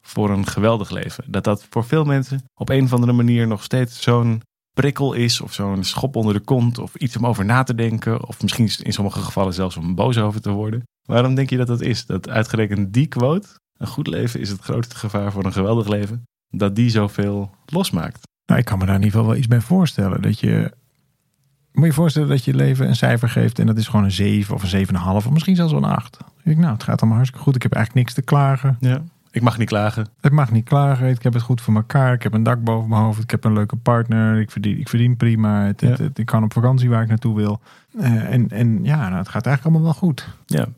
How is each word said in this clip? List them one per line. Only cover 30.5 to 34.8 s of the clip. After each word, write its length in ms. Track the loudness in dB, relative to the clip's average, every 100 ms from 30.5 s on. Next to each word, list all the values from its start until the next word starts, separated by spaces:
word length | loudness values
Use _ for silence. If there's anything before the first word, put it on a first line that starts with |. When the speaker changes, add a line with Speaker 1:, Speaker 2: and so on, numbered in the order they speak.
Speaker 2:
niet 140 | 0
klagen. 440 | 2 2 2 2 0
Ik 140 | 0
heb 100 | 0
het 100 | -2
goed 180 | -2 -4
voor 140 | 0
elkaar. 380 | 0 2 2 2
Ik 80 | 2
heb 120 | 0
een 80 | 0
dak 220 | 2 0
boven 240 | 0 -2 0
mijn 140 | 2
hoofd. 200 | 2 0
Ik 80 | -4
heb 140 | -2
een 80 | 0
leuke 240 | 0 0 -2
partner. 640 | 0 0 2 2 2 2
Ik 100 | 0
verdien, 280 | -4 -4 -4